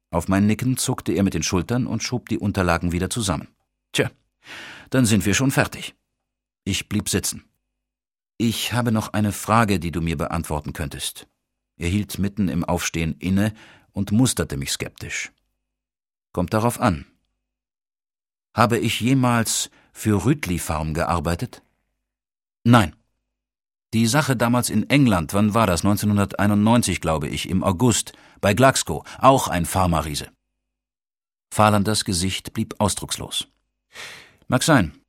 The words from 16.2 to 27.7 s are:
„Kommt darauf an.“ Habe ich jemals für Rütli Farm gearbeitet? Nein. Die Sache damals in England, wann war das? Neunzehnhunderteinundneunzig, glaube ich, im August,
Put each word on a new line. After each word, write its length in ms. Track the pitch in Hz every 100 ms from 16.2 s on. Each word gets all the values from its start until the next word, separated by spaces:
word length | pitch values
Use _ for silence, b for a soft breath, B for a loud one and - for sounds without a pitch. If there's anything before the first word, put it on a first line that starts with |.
| _
„Kommt 220 | - 90
darauf 260 | 110 117 -
an.“ 260 | 120 76 - _ _ _ _ _ _ _ _ _ _ _ _ _ _ -
Habe 180 | 107 113
ich 220 | 110 -
jemals 680 | 117 135 123 117 110 - - b b
für 320 | - 107 101 104
Rütli 340 | 151 87 85
Farm 340 | - 78 78
gearbeitet? 680 | 78 80 85 78 87 - - _ _ _ _ _ _ _ _ _ _ 113
Nein. 280 | 120 85 - _ _ _ _ _ _ _ _ _
Die 120 | 110 113
Sache 300 | 143 147 117
damals 340 | 117 123 -
in 200 | 104 -
England, 440 | 143 127 90 73
wann 200 | 101 107
war 120 | 113 107
das? 200 | 85 98
Neunzehnhunderteinundneunzig, 1120 | 101 104 104 98 - 104 104 107 120 98 85
glaube 300 | 85 78 73
ich, 200 | - -
im 140 | 90
August, 480 | 90